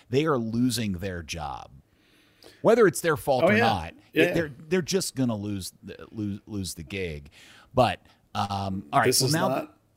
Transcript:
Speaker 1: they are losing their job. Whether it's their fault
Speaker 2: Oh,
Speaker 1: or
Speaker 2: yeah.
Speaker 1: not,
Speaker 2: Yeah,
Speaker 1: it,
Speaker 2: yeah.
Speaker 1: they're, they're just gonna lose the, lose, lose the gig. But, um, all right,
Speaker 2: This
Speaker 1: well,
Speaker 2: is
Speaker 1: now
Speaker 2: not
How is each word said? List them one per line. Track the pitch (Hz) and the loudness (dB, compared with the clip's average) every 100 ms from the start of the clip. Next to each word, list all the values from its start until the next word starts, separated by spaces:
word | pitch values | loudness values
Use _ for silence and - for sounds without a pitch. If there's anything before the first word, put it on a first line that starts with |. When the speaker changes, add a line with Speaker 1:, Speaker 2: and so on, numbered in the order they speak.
| - | -4
Speaker 1:
they | 131 160 | 0 2
are | 135 | 0
losing | 113 117 127 117 107 | 0 0 0 0 -4
their | 90 98 87 | -4 -6 -8
job. | 76 85 73 62 50 69 _ _ _ _ _ _ - - | -10 -8 -8 -10 -14 -20 _ _ _ _ _ _ -20 0
Whether | 190 233 196 | 4 6 6
it's | - | 4
their | 170 147 | -2 0
fault | - 127 170 | 0 2 4
Speaker 2:
Oh, | |
Speaker 1:
or | |
Speaker 2:
yeah. | 214 | 4
Speaker 1:
not, | 233 98 80 - _ | 4 2 -4 -12 _
Speaker 2:
Yeah, | - | 2
Speaker 1:
it, | 170 | 2
Speaker 2:
yeah. | |
Speaker 1:
they're, | 170 151 120 156 | 2 -4 -8 -2
they're | 185 | -2
just | 147 180 - 131 | 0 -2 -2 -2
gonna | 123 107 | -2 -2
lose | 104 98 90 _ | -4 -6 -8 _
the, | 98 - - | -18 -16 -14
lose, | 110 104 98 - | -8 -6 -6 -8
lose | 104 90 | -8 -8
the | - | -10
gig. | 76 98 90 73 71 - - - - | -10 -8 -6 -8 -14 -20 -20 -20 -4
But, | 127 113 87 _ _ _ 104 | 2 2 0 _ _ _ -6
um, | 101 98 98 95 - | -4 -4 -4 -6 0
all | 135 | 2
right, | 117 | 4
Speaker 2:
This | 123 | 4
Speaker 1:
well, | 131 | 2
Speaker 2:
is | |
Speaker 1:
now | 160 - | 0 0
Speaker 2:
not | 135 - _ _ | -2 -6 _ _